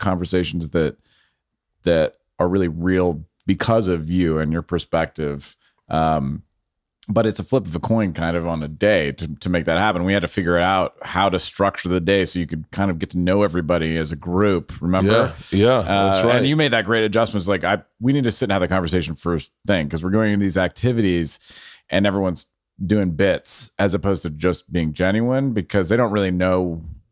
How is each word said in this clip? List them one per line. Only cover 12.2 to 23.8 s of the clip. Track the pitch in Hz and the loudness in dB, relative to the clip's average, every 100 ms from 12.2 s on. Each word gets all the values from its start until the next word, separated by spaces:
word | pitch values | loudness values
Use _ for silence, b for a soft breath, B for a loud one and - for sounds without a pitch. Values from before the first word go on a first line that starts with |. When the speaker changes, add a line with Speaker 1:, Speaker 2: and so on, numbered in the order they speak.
Speaker 1:
so | 90 87 | 2 -2
you | 85 | -4
could | 82 76 | -6 -8
kind | - 98 | -4 -2
of | 82 | -2
get | 98 | -4
to | 90 | -2
know | 87 98 | 0 2
everybody | 101 87 78 87 80 80 | 2 0 0 0 0 -2
as | 78 | -4
a | 73 | -6
group, | 85 90 104 90 - - | -4 0 2 0 -4 -6
remember? | 85 92 95 110 110 - - | -2 2 4 4 2 -4 -4
Speaker 2:
Yeah, | 95 | 2
yeah, | 110 127 | 4 2
that's | 98 98 98 95 | 2 2 2 2
Speaker 1:
Uh, | 113 | 2
Speaker 2:
right. | 120 | 2
Speaker 1:
and | 131 | 2
you | 151 | 2
made | 147 | 2
that | 117 | 0
great | 98 113 | 0 0
adjustment. | 107 107 113 104 | 2 2 0 0
It's | 87 | 0
like, | 95 | 0
I, | 85 104 - - | 0 -2 -4 -6
we | 120 | 0
need | 143 | 2
to | 123 | 0
sit | - 98 | 0 0
and | |
have | 98 | 0
the | 90 | 2
conversation | 95 85 90 76 | 0 0 0 -2
first | 78 85 82 - _ - | -4 -2 -4 -4 _ 0
thing, | 95 76 | 0 0
'cause | 80 | -4
we're | 90 | 0
going | 104 110 | 2 2
to | 101 | 2
these | 98 87 | 0 0
activities | 90 - 123 117 101 87 78 - B B B B - | -2 0 -2 0 2 2 -2 -8 B B B B -4
and | 95 101 | 0 2
everyone's | 98 95 87 - _ _ - 92 | 0 -2 -4 -10 _ _ -8 0
doing | 104 95 | 2 2
bits | 76 98 85 - - - | 2 2 2 -4 -8 -8
as | - | -2